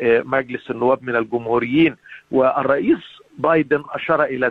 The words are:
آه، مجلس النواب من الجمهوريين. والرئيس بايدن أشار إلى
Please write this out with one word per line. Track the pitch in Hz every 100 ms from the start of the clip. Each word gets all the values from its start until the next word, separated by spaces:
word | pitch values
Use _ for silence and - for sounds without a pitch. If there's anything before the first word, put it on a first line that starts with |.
آه، | 120 117 127
مجلس | 135 127 123 -
النواب | 113 120 131
من | 127 120
الجمهوريين. | 113 120 113 117 120 143 165 113 - - _
والرئيس | 131 127 135 135 143 226 294 - - _ 294
بايدن | 147 165 143 147 147
أشار | 143 - 156
إلى | 139 131 127